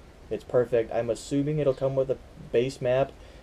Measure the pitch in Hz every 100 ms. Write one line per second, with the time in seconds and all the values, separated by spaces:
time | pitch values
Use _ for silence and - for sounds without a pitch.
0 | - - - 107 - 127 120 120 110 113
1 | 117 110 - 143 143 151 139 131 135 135
2 | 131 127 - - - 120 131 - 123 131
3 | 139 - - -